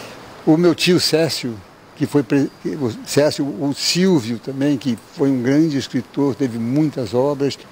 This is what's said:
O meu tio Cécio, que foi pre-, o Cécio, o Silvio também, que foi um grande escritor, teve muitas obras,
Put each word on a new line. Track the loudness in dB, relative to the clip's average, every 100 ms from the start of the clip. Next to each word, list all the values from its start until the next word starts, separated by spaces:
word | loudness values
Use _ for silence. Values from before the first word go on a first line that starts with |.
| -16 -18 -20 -4
O | 2 4
meu | 4
tio | 4 2 2
Cécio, | 2 0 0 -2 -6 -8 -14 -20 -20
que | -6 -2
foi | 0
pre-, | 2 0 0 -4
o | -8 -4 -4 -6 -2
Cécio, | 0 2 0
o | -4 -4 -4
Silvio | -2 -2 2 2 2 0 -6
também, | -6 -2 0 0
que | -2 -6 -8
foi | -2 0
um | 2
grande | 2 4 2 0
escritor, | -2 -6 -4 -2 -2
teve | 0 -2 -2
muitas | -2 0 0 -2 -2
obras, | 0 0 0 -4 -4 -2